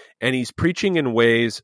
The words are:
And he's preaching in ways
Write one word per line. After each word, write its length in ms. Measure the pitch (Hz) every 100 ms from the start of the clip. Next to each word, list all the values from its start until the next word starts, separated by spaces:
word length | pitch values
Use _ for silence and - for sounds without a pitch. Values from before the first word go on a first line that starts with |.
| - -
And 140 | 120 131
he's 160 | 120
preaching 460 | - 170 180 196 175
in 160 | 135
ways 500 | 113 117 117 117 -